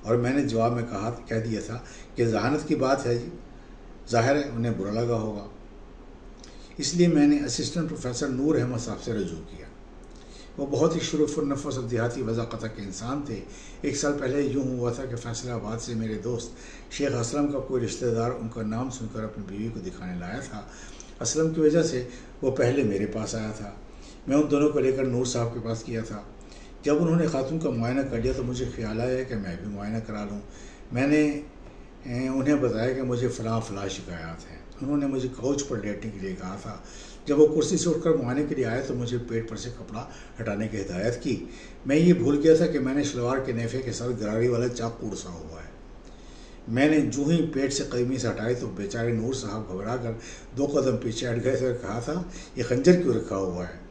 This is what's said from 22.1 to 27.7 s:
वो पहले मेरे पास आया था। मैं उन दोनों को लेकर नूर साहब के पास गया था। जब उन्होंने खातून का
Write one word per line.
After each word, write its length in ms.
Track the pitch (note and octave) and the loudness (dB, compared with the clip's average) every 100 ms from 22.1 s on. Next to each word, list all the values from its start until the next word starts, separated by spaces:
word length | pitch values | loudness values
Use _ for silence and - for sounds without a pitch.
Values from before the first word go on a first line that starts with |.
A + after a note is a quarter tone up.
| - - - | -10 -16 -2
वो 80 | C3 | 0
पहले 340 | C3+ B2 C#3 | 4 4 6
मेरे 220 | A2+ F#2+ G#2 | 2 2 0
पास 280 | A2 A2 | -2 -4
आया 180 | A2+ A2 | -4 -4
था। 280 | A2 G#2 - - - - - - | -6 -10 -12 -16 -16 -18 -12 2
मैं 80 | C#3+ | 4
उन 120 | D3+ | 6
दोनों 220 | C#3+ D3 | 6 6
को 80 | C#3+ | 6
लेकर 260 | C3 C3 | 4 4
नूर 220 | C3 A#2+ B2+ | 2 2 2
साहब 220 | C3 A#2 | 0 0
के 120 | A#2+ | -2
पास 240 | A2+ A2+ - | -4 -4 -4
गया 140 | A2+ | -4
था। 240 | A2 G#2 - - - - - - | -4 -8 -12 -16 -18 -18 -18 -4
जब 120 | D3 D3 | 2 4
उन्होंने 320 | E3 E3+ D#3 | 6 6 4
खातून 300 | C3+ C3 D#3+ | 2 0 0
का 120 | D#3 | 0